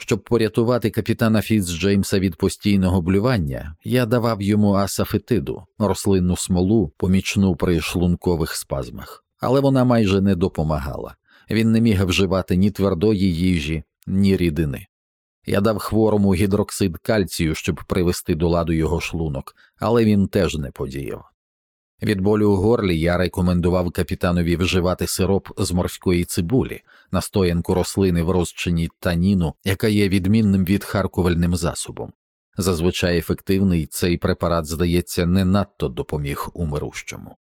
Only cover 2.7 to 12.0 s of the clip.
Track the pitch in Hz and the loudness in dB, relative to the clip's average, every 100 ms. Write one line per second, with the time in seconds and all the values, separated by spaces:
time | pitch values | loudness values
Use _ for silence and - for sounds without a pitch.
2.7 | 101 92 92 82 98 113 120 76 64 73 | 2 2 2 2 0 2 0 -2 -6 -10
3.7 | 80 - 123 117 120 117 107 101 104 104 | -12 -2 0 2 0 0 0 2 2 4
4.7 | 98 98 - 98 101 - 110 65 - - | 2 0 -2 -2 -2 0 -2 -2 -8 -10
5.7 | - 104 95 104 98 90 90 - 90 95 | -4 -2 0 0 2 2 0 0 0 2
6.7 | 113 82 - 92 95 - 104 98 82 90 | 2 0 -2 0 2 0 0 2 2 0
7.7 | 82 - 90 87 85 - 85 78 - - | 0 0 0 0 0 0 -2 -2 -6 -8
8.7 | 67 62 64 - - _ _ - 139 139 | -8 -8 -12 -18 -20 _ _ 0 2 2
9.7 | 135 127 117 101 98 98 92 92 - 78 | 2 4 4 4 2 2 2 0 0 -2
10.7 | 76 69 60 57 - _ _ - 107 113 | -2 -4 -8 -12 -16 _ _ -4 0 2
11.7 | 113 113 95 | 4 4 4